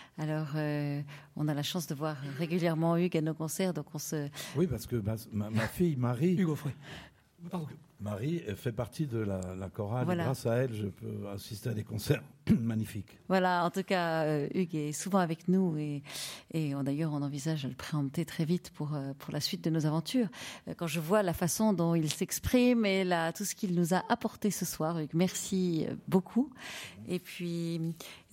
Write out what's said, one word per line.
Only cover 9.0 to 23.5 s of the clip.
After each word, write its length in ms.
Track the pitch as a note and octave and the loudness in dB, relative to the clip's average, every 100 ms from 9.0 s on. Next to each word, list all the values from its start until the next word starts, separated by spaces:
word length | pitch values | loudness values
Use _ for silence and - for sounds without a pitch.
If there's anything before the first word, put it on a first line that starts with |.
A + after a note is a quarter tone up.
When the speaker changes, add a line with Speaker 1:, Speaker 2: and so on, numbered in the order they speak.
| D3+ | -2
Speaker 2:
de 140 | A2+ | 0
la, 200 | G#2 F#2+ F2+ F#2 | 0 -2 -4 -6
la 100 | F#2+ | -6
chorale. 360 | - G2+ A#2+ D3+ | -4 -2 0 0
Speaker 1:
Voilà. 180 | F3 | 2
Speaker 2:
Et 20 | E3 | 0
grâce 220 | C3 A#2+ | 0 2
à 80 | A#2 | 2
elle, 180 | C3 | 2
je 140 | G#2+ G2+ | -2 -4
peux 400 | - A2+ G#2+ G2+ | -6 -8 -8 -6
assister 380 | G2+ - G#2+ B2+ | -8 -10 -8 -4
à 40 | G#2+ | -4
des 80 | |
concerts 400 | - A2+ - C#3+ - - - | -4 -4 0 0 0 -4 4
<clears throat> 120 | G3 | 4
magnifiques. 600 | A#2 A2 G#2+ G#2+ - - - | 4 0 -2 -6 -10 -12 0
Speaker 1:
Voilà, 360 | F#3 F3+ F3 | 4 4 4
en 60 | F3 | 2
tout 140 | G3 | 0
cas, 400 | F#3 F#3+ E3+ D#3+ | 0 2 2 2
euh, 240 | D3+ D3+ C#3+ - | 2 2 0 0
Hugues 180 | F3 | 0
est 180 | D#3 D3 | -2 -4
souvent 280 | D3+ - F#3+ | -4 0 2
avec 280 | F3 D#3+ - | 4 0 2
nous 300 | F#3 F#3 D3+ | 4 4 2
et, 240 | D3+ D3 C#3 - - - - | -2 -4 -6 -10 -10 -12 -4
et 220 | D#3+ D3+ | -2 0
on, 80 | C#3 | 0
d'ailleurs, 320 | C#3 C#3+ D#3+ | 0 0 0
on 80 | D3 | 0
envisage 400 | C#3+ C#3+ D3 D#3+ | -2 -2 -2 -2
de 60 | C3+ | -2
le 80 | B2+ | -6
préempter 500 | - D3+ C#3 C#3+ E3 | -4 -2 0 -2 -4
très 180 | - | -2
vite 280 | D#3 F3 - | 0 0 -2
pour, 240 | - D3 D3+ | -6 -4 -4
euh, 180 | C#3 C#3+ | -4 -8
pour 120 | - | -6
la 80 | D3+ | -4
suite 240 | - F3+ | -2 -2
de 60 | E3+ | 0
nos 160 | D#3+ D3+ | 2 4
aventures. 420 | D#3 D#3+ B3+ G#3+ - - - - | 2 2 0 0 -2 -12 -12 -12
Euh, 60 | E3 | -6
quand 120 | E3+ | -4
je 120 | D#3 | -2
vois 220 | D#3 G#3+ | 2 4
la 120 | F#3+ | 4
façon 400 | D#3+ E3+ - A3 | 2 0 4 4
dont 200 | F#3 E3+ | 4 4
il 160 | E3+ D#3 | 4 2
s'exprime 760 | - - - - B3 B3 A#3+ G#3 | 0 -2 -2 4 6 8 6 4
et 160 | F#3+ | 4
la, 300 | F#3 E3+ E3 | 4 2 2
tout 120 | - | -2
ce 80 | G#3 | -6